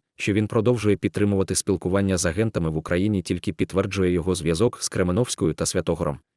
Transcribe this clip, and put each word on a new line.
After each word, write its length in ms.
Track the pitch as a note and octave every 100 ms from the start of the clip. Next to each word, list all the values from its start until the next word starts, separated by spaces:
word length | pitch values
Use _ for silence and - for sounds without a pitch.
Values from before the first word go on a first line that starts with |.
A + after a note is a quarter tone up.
| - -
що 180 | -
він 140 | G#2 G#2+
продовжує 480 | A#2 G#2+ A#2+ G#2 G2
підтримувати 600 | G2+ - G#2 G2 F#2 F#2
спілкування 640 | - F#2 F2 G2 G2 F#2
з 80 | F2+
агентами 440 | E2+ A2 F2 E2
в 80 | D#2
Україні, 440 | D#2+ F2 G#2 G2+
тільки 320 | - F2+ -
підтверджує 580 | E2 F#2+ F#2 G2 G2 F2+
його 240 | F2+ E2 F2
зв'язок 460 | D#2+ E2 A#2+ -
з 80 | -
Кременовською 640 | - F2+ F#2 B2 - E2+
та 120 | D2+ F#2
Святогором, 540 | F#2 F2 D#2+ D#2+ C2+ _